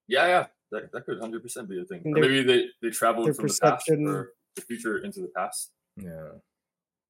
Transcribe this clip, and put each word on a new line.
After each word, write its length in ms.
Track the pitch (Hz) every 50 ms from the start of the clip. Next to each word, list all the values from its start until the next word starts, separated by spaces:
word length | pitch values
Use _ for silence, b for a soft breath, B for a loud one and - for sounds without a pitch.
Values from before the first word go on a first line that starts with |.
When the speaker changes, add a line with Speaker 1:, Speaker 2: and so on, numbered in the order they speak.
| _ -
Speaker 1:
Yeah, 180 | 120 139 170
yeah. 200 | 180 180 170 131 - _ _ _ -
That, 200 | 104 107 - -
that 120 | - 120 -
could 140 | - - -
hundred 240 | - 113 113 117
percent 260 | - 120 - - 220 185
be 120 | 190 180
a 40 | 180
thing. 180 | - 190 - -
Speaker 2:
And 120 | 156 147
Speaker 1:
Or 40 | 156
Speaker 2:
their, 80 | 131 131
Speaker 1:
maybe 120 | 135 135 127
they, 220 | 127 123 120 120 - - -
they 100 | 117 113
traveled 360 | - - 117 117 110 117 117
Speaker 2:
their 80 | 156 135
Speaker 1:
from 140 | - 156 143
the 100 | - -
past 260 | - - 117 - -
Speaker 2:
perception. 200 | 165 156 147 147
Speaker 1:
or 240 | 147 143 135 131 - _ _ _ _ -
the 80 | -
future 360 | - - 117 110 - 110 101 92
into 220 | 98 101 - -
the 100 | 90 87 -
past. 360 | 90 98 - - - - - _ _ _ _ -
Speaker 3:
Yeah. 100 | 101 95 87 82 80 78 - - - _ _ _ _ _ _ _ _ _ _ _ _ _